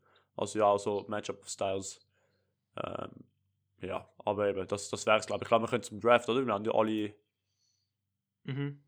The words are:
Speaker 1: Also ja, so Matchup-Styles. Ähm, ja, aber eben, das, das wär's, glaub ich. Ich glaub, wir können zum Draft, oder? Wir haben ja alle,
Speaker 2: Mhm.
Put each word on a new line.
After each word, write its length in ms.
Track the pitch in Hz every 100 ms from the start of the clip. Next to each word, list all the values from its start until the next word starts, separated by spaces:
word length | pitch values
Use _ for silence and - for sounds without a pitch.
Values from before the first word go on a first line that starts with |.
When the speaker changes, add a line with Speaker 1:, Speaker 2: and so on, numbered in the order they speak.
| _ _ _ -
Speaker 1:
Also 220 | 104 107
ja, 180 | 104 101
so 260 | 101 104 -
Matchup-Styles. 920 | 104 104 98 - - 101 98 95 - _ _ _ _ _ _ _ -
Ähm, 280 | - - - - - _ _ _ _ _
ja, 280 | 92 95 - _
aber 240 | - 101 101
eben, 180 | 95 92
das, 200 | 104 -
das 160 | 107 -
wär's, 200 | 107 -
glaub 140 | 101
ich. 60 | -
Ich 20 |
glaub, 140 | 117
wir 60 | 110
können 140 | 123
zum 180 | - 107
Draft, 280 | 113 120 120
oder? 180 | 120 127
Wir 80 |
haben 100 | 101
ja 80 | 107
alle, 400 | 110 110 110 104 - _ _ _ _ _ _ _ _ _ _ _ _
Speaker 2:
Mhm. 360 | - 135 143 143